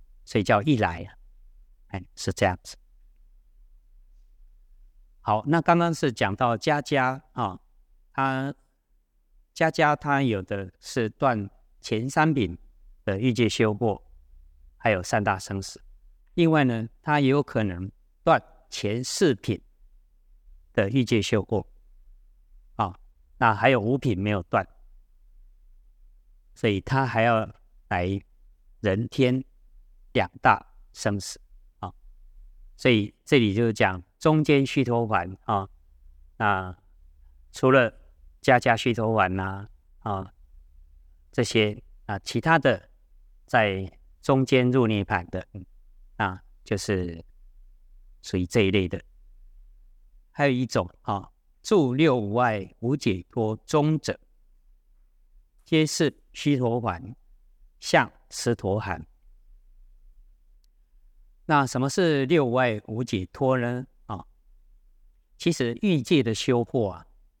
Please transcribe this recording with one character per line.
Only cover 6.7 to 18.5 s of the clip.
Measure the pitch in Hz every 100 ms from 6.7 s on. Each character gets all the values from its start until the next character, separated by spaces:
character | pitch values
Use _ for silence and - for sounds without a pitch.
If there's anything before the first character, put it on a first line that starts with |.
| 147
家 | - 139 127 135 _
啊， | - 104 92 _ _ _ _ _
他 | - 135 131 139 - _ _ _ _ _ _ _ _ _
家 | - 160
家 | 160 151 147
他 | 147 139
有 | 131 101
的 | 87 101 92 _
是 | - 131 110
断 | - 135 110 98 _ _ _
前 | - 110 127
三 | 160 156
品 | 139 92 87 - _ - - -
的 | 98
欲 | 127
界 | 113 113
修 | - 110
惑， | 101 117 98 - - - - - - - _
还 | 113
有 | 95
三 | 87 113
大 | 104 95
生 | - 98
死。 | 92 - - - - - _
另 | - 165
外 | 156
呢， | 131 113 113 _
他 | - 147
也 | 135
有 | 143
可 | 139 120
能 | 104 87 95 - _ _
断 | 170 135 -